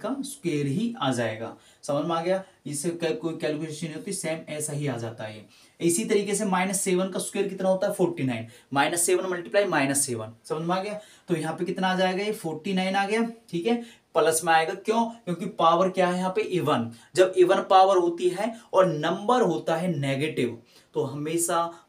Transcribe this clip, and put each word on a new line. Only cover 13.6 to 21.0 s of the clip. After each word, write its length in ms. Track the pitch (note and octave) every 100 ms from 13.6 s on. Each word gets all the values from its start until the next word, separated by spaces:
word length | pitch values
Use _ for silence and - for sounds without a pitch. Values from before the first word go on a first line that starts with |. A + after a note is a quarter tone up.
| A3+
है? 100 | A#3+ - - _ E3
प्लस 260 | D#3 D#3+
में 100 | E3+
आएगा, 200 | D#3+ E3 F#3+
क्यों? 280 | - A3+ A#3 -
क्योंकि 300 | - E3+ F3+ -
पावर 340 | E3 E3+ F#3
क्या 180 | F#3 F3+
है 100 | F3+
यहाँ 140 | F#3
पे? 100 | G#3
इवन। 480 | - E3+ C#3+ C3 A#2 - - -
जब 180 | F#3 F#3
इवन 240 | F3 G3 G3
पावर 280 | F#3+ F#3+ F#3+
होती 320 | E3+ E3+ F3+
है 240 | E3+ A3+ - -
और 120 | F#3 F3+
नंबर 520 | D3+ D#3+ F#3+ G#3 B3
होता 340 | F#3 D#3+ - E3
है 120 | F3+ D3+
नेगेटिव, 600 | C#3 C3+ D#3 D3 B2 A2+ _ - _
तो 80 | D#3